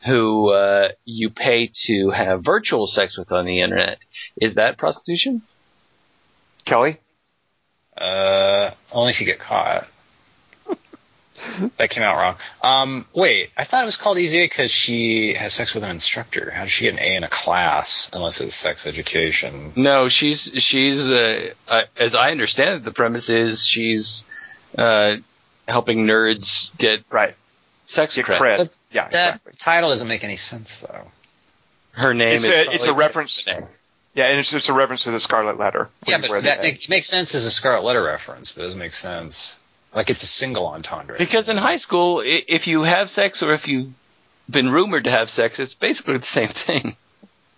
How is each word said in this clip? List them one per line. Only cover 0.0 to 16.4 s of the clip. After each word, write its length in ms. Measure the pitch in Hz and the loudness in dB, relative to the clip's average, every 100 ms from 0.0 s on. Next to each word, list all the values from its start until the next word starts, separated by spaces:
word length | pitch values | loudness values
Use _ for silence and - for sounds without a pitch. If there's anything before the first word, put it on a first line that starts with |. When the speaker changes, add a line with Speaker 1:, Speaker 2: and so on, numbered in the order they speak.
Speaker 1:
who, 460 | 127 123 110 110 104 | 0 2 4 4 4
uh, 380 | 98 98 101 98 - | 4 4 4 2 -2
you 260 | - 113 110 | -12 -6 -6
pay 400 | 113 139 117 117 - - | -2 2 2 0 -4 -2
to 240 | 104 98 | 2 2
have 320 | 98 95 92 | 2 0 0
virtual 440 | 113 208 214 139 98 | 2 0 0 0 0
sex 280 | 104 98 - | 0 0 -2
with 140 | 87 | -4
on 160 | 90 90 | -2 0
the 140 | 90 | 0
internet, 380 | 90 92 92 - - - - - | 2 2 0 -2 -14 -18 -18 -2
is 160 | 110 104 | 0 2
that 200 | 113 - | 0 0
prostitution? 640 | 151 151 - 170 269 240 - _ _ _ _ _ _ _ _ _ _ _ | -4 -4 -4 -2 -2 -4 -8 _ _ _ _ _ _ _ _ _ _ _
Speaker 2:
Kelly? 320 | - 120 135 156 _ _ _ _ _ _ _ _ _ - | 0 2 2 0 _ _ _ _ _ _ _ _ _ -8
Speaker 3:
Uh, 760 | 90 95 95 98 98 101 98 - _ | -4 0 2 2 4 2 0 -6 _
only 180 | 120 120 | 0 0
if 100 | 117 | 0
you 60 | 104 | -2
get 120 | - | -4
caught. 480 | - 104 82 - - _ _ _ _ _ _ _ - | -2 -2 0 -2 -6 _ _ _ _ _ _ _ -12
<laughs> 100 | 370 _ - _ _ _ - 233 202 214 - | -12 _ -20 _ _ _ -18 -14 -8 -6 -2
That 140 | 110 | -4
came 120 | - | 0
out 140 | 107 87 | 0 2
wrong. 200 | 90 90 - - | 0 -2 -10 -2
Um, 440 | 123 131 135 131 - | 2 2 0 -4 -6
wait, 380 | - 180 104 85 - | 0 2 2 -2 -6
I 80 | |
thought 180 | 143 262 | -2 -2
it 40 | 233 | 0
was 100 | - | -2
called 220 | 208 185 | 0 0
Easy 200 | 175 165 | 0 2
A 80 | 175 | 0
'cause 220 | - 120 | 0 0
she 640 | - - 117 117 113 110 | 0 0 0 0 0 0
has 180 | - 104 | -2 -2
sex 220 | - - | -2 -2
with 100 | 113 | -4
an 60 | 104 | -6
instructor. 600 | 85 - - 113 - | -2 -2 -2 -6 -8